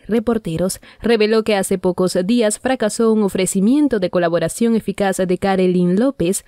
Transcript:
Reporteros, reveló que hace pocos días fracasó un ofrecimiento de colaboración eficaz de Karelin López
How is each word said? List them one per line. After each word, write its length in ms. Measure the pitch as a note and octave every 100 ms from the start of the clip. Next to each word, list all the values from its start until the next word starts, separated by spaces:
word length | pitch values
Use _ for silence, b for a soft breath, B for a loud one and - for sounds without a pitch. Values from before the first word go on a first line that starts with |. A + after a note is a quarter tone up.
| -
Reporteros, 760 | A3 A3+ A3+ F#3 D#3+ F#3 - B B
reveló 400 | A3+ A#3 G#3+ A3
que 140 | A3 G3+
hace 220 | F#3+ G3
pocos 380 | F#3 F3 F3+ F3+
días 360 | F#3 A#3+ G#3+ -
fracasó 520 | B3 C4 G#3+ - A3+
un 120 | A3
ofrecimiento 760 | G3+ F#3+ F#3 G3 G3 C#4+ D4 A3
de 100 | F3+
colaboración 680 | F#3 E3+ E3 E3 - A#3 A3+
eficaz 400 | G#3 G3 G3 F#3+
de 200 | F#3 F3+
Karelin 640 | G3 F#3+ F#3 F3+ F3+ F#3
López 460 | C4 C4+ E3+ G3